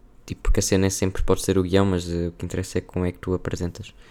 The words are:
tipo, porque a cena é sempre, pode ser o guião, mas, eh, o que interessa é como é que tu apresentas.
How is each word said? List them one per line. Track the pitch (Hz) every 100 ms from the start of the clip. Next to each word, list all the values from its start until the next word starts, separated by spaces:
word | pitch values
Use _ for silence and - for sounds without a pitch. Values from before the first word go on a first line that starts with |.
| - - -
tipo, | -
porque | - -
a |
cena | - 95 95
é |
sempre, | - 95 -
pode | - 92
ser | - 95
o |
guião, | 90 95 98
mas, | 90 85
eh, | 85 85
o |
que | - 90
interessa | 90 92 90
é |
como | - 90 90
é |
que | -
tu | 92
apresentas. | 90 - 92 87 - - - -